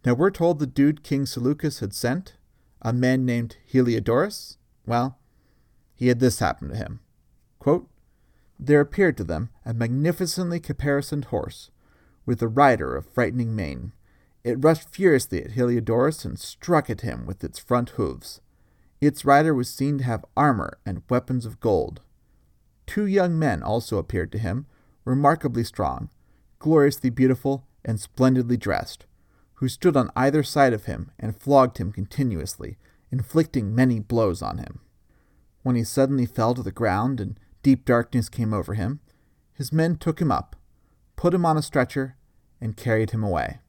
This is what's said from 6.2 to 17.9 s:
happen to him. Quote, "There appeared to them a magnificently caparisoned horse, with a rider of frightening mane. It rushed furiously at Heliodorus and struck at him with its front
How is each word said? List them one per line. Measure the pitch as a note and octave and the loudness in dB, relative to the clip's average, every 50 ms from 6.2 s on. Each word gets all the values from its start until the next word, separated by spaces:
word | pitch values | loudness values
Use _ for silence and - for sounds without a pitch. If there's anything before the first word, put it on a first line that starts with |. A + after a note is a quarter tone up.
| C3 B2 A2 - | 4 2 2 2
happen | A2+ D#2 - - - C#2+ | -2 -2 -2 -4 -8 -10
to | - | -8
him. | A2 - - - - _ _ _ _ _ _ _ _ _ _ _ _ | -8 -8 -10 -12 -16 _ _ _ _ _ _ _ _ _ _ _ _
Quote, | - C#3 D#3 F3+ - _ _ _ _ _ _ _ _ _ _ _ _ _ _ - | 2 2 2 2 0 _ _ _ _ _ _ _ _ _ _ _ _ _ _ -10
"There | C3 C3 D3 D3 | 0 4 4 4
appeared | D3 D3 - - G3 F3 C3 - | 4 2 2 2 2 2 2 0
to | F#2+ | -4
them | E2 E2+ D#2 A#2 A#2 - _ - | -4 -4 -4 -4 -6 -10 _ -10
a | - A2+ | -8 -4
magnificently | A2+ A#2 A#2 B2 C3+ D3 E3+ F3 - F#3 E3+ - F3+ F3+ E3+ E3+ E3+ | -4 -2 -2 0 0 0 0 0 -2 -4 -4 -4 -4 -4 -4 -4 -6
caparisoned | D#3 - C#3+ - - D3 C#3 C#3+ C#3+ - D#3 D3 B2+ | -6 -8 -8 -4 -2 0 0 0 -2 -4 -6 -6 -6
horse, | - - G2 - - - - - _ _ _ _ _ _ _ _ _ _ _ _ | -4 -4 -4 -4 -6 -12 -16 -20 _ _ _ _ _ _ _ _ _ _ _ _
with | - B2 - | -4 -2 -2
a | A#2+ A2+ | -2 -2
rider | A2 C3+ C#3+ C3+ A#2+ - D2+ B1+ B1 | 2 4 4 4 4 2 -2 -6 -6
of | C#2 - | -8 -8
frightening | - _ - A#2+ F2+ - B2 A#2+ A2+ A2+ | -4 _ -2 -2 0 0 -4 -4 -4 -4
mane. | G#2+ F#2 D2 C2+ B1 A#1+ F#2 - _ _ _ _ _ _ _ _ _ | -4 -6 -6 -8 -10 -12 -14 -16 _ _ _ _ _ _ _ _ _
It | _ A#2+ A#2+ C3+ C3 | _ -4 -4 2 4
rushed | D#3 E3 D#3 - - | 4 4 2 -2 -16
furiously | - - G3 F3+ D3+ B2+ - - - E2 - | -6 2 4 4 4 4 2 -2 -6 -6 -6
at | - | -6
Heliodorus | G#2+ B2+ B2 A#2+ B2 A#2 A2 A#2 A2+ A#2+ C3 D#3 D#3 - - | -4 -2 0 0 0 0 0 0 0 2 2 0 -2 -4 -10
and | - - - | -10 -10 -10
struck | - - - _ - - F3 D3+ D3 - | -12 -16 -16 _ -2 2 2 2 2 -2
at | A2 - | -8 -6
him | - A#2 A#1+ A#1+ A#1+ | -6 -8 -8 -8 -8
with | C#2 F#2 - - | -10 -10 -10 -10
its | - - - | -12 -12 -14
front | - - B2 B2 A#2+ - | -4 -2 0 0 0 -2